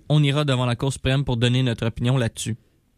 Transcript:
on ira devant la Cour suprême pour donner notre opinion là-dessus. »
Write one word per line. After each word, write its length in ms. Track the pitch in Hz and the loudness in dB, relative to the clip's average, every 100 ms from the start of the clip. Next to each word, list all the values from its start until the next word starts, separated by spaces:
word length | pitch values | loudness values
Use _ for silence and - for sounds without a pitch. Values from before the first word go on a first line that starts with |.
| - | 0
on 120 | 151 | 2
ira 200 | 143 143 | 4 2
devant 220 | 147 127 123 | 0 0 0
la 100 | 117 | -2
Cour 160 | 135 | -4
suprême 320 | - 131 135 | -4 -2 0
pour 140 | 135 120 | 0 0
donner 260 | 120 127 | 2 2
notre 220 | 127 110 117 | 0 0 -4
opinion 320 | 127 120 131 | -2 0 0
là-dessus. » 400 | 110 - - 113 _ _ _ | 0 -4 -8 -8 _ _ _